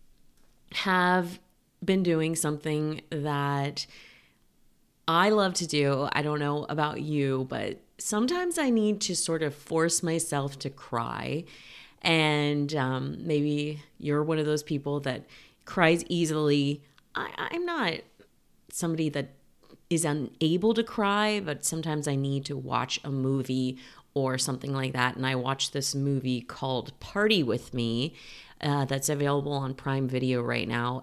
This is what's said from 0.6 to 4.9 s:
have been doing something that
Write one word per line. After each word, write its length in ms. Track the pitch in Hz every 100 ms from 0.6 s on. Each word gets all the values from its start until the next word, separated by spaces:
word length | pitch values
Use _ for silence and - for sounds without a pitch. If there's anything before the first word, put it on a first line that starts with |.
| _
have 640 | - 196 185 180 185 175 - _ _ _ _ 180
been 160 | 190
doing 340 | 175 160 160 160
something 680 | 151 147 156 151 151 156 -
that 720 | 156 147 143 143 143 143 143 - - - - _ _ _ _ _ _ _